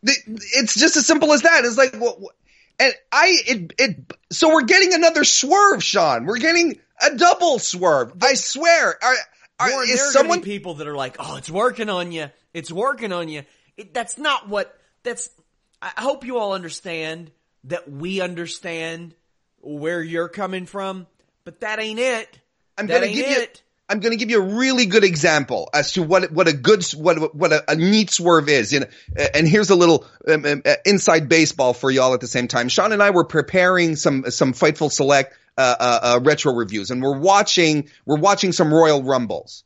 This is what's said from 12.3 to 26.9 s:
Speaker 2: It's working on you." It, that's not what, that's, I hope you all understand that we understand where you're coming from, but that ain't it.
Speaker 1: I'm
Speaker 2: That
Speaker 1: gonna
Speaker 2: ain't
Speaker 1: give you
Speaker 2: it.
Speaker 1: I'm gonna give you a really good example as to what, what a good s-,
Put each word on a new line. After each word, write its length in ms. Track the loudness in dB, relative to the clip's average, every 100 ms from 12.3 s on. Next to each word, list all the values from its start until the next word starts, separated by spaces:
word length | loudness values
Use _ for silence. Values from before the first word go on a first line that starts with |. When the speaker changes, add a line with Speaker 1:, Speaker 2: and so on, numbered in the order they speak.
| _ _
Speaker 2:
It's 180 | -14 -10
working 400 | -4 -4 -4 -8
on 160 | -8 -8
you." 140 | -12 -16 _ _ -20
It, 160 | -12
that's 220 | -10 -10 -8
not 300 | -4 -4 -4
what, 280 | -6 -6 _ _ _
that's, 260 | -12 -12 -14 _ _ _ _ _
I 100 | -14 -8
hope 260 | -6 -6
you 140 | -8 -6
all 140 | -4
understand 760 | -6 -10 -14 -12 -10 -10 -12 -16 _ _ _
that 260 | -12 -12 -12
we 300 | -14 -8 -6
understand 960 | -6 -8 -12 -12 -12 -10 -10 -12 -18 _ _ _ _ _
where 400 | -16 -8 -6 -6
you're 260 | -6 -6 -6
coming 380 | -6 -8 -8 -10
from, 400 | -10 -10 -10 -16 _ _ _
but 160 | -20 -12
that 200 | -8 -6
ain't 180 | -6 -4
it. 400 | -4 -4 -8 _ _ _ _ -10
Speaker 1:
I'm 80 | 0
Speaker 2:
That 80 |
Speaker 1:
gonna 120 | 0 0
Speaker 2:
ain't 100 | -2
Speaker 1:
give 120 | -2
you 140 | -2
Speaker 2:
it. 200 | -4 _ _ _ _
Speaker 1:
I'm 100 | -2
gonna 140 | -2 -2
give 140 | 0
you 80 | 0
a 160 | 0 -2
really 280 | 0 2 4
good 160 | 4
example 680 | 4 2 2 2 0 -6 -2
as 180 | -2 -2
to 100 | -2
what, 260 | 2 0 0
what 160 | 2 2
a 60 |
good 280 | 2 2 2
s-, 140 | 2